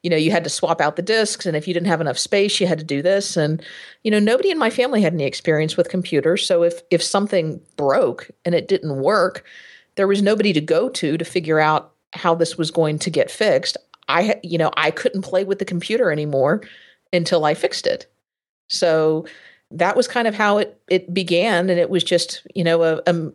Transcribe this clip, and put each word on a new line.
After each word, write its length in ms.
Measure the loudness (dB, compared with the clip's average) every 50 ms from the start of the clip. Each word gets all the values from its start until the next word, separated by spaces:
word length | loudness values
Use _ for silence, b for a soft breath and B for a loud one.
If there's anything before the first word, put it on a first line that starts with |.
you 60 | B 0
know, 80 | 0
you 140 | 2 2 2
had 140 | 2 0 0
to 60 | -4
swap 300 | -4 -2 0 0 0 2
out 160 | 0 0 -2
the 60 | -2
disks. 420 | -2 0 0 0 0 0 -4 -6 -4
And 120 | -4 -4
if 120 | -4 -2 -4
you 60 | -4
didn't 140 | -2 0 0
have 120 | 0 0
enough 180 | 0 -2 -4 -4
space, 420 | -2 0 0 2 2 2 0 0
you 60 | 0
had 120 | 0 -2 -2
to 60 | -4
do 180 | -4 -4 -2
this. 340 | 0 2 0 0 0 -2 -2
And, 260 | 0 0 0 -2 -4 B B B B B B B B B
you 60 | 0
know, 100 | 2 2
nobody 300 | 4 2 2 2 2 0
in 80 | 0 2
my 120 | 0 0
family 320 | 2 0 0 0 2 2
had 100 | 2 2
any 120 | 0 0 -2
experience 520 | -4 -4 -4 -2 0 0 2 0 0 0
with 140 | 0 -2 0
computers. 560 | -2 -6 -4 -2 -2 0 2 2 0 0 0
So 160 | 2 2 4
if, 180 | 2 2 0 -2 -4 0
if 120 | 0 0
something 580 | 0 0 0 0 0 0 0 0 0 -2 -4 -8 -12 _ _
broke 540 | -2 0 2 2 2 2 0 -2 -4 -12 -20 -16 _ -2
and 80 | 0 0
it 140 | 0 0 0
didn't 320 | -2 -2 0 -2 -4 0
work, 440 | 0 2 2 2 2 0 -2 -6 -18 B B B B B B B B B B
there 100 | -2 0
was 160 | 2 2 2
nobody 320 | 2 2 2 2 2 2 2
to 60 | 0
go 280 | 0 0 0 0 0 -2
to, 300 | -2 -4 -2 -2 -2 -2
to 60 | -4
figure 360 | -4 -4 -4 -2 0 2 2
out 320 | 4 4 2 0 -2 -6 _ _ _ _ -10
how 200 | -2 0 2 2
this 220 | 2 0 0 -2
was 140 | -2 -4 -2
going 280 | 0 0 0 0 0 -4
to 120 | -4 -2
get 200 | 0 0 0 -2
fixed. 460 | -2 -2 2 2 2 2 0 -2 -6 -8 _ _ -20 -12 _ -2
I 140 | 0 0 2
ha-, 160 | 0 -2 -4
you 140 | -4 -4 -2
know, 140 | 0 0 0 0
I 160 | 0 -2 -2
couldn't 300 | -2 -2 -2 -2 -2 -4
play 240 | -6 -2 -2 -2 -2
with 140 | -2 -4 -6
the 80 | -6
computer 440 | -6 -6 -6 -4 -2 -2 0 0 0
anymore 520 | 0 -2 -2 -2 0 2 2 2 2 0 -4 B B B B B B B B _
until 320 | -2 -2 0 2 2 2 2
I 80 | 2
fixed 340 | 0 0 -2 -4 -2 -2 -2
it. 200 | -2 -4 -4 -6 _ _ _ _ _ _ _ _ _ _ _ _ -10
So 560 | -4 0 0 2 2 2 2 2 0 -2 -4 B B B B B B B B B
that 240 | -4 -2 0 2 2
was 140 | 2 0 0
kind 180 | 0 -2 -2
of 80 | 0 0
how 220 | 0 2 2 2 2
it, 220 | 0 -2 -8 _ _ 0
it 240 | 0 0 0 -2
began. 560 | -4 -4 -2 0 2 2 2 2 2 2 2 2
And 100 | 2 2
it 120 | 2 2
was 120 | 0 0 0
just, 420 | 2 0 0 0 -2 -10 -14 -14 -8 -4
you 100 | -2 0
know, 180 | 2 2 2
a, 200 | 2 2 0 0 0
a, 260 | 0 0 0 -2 -6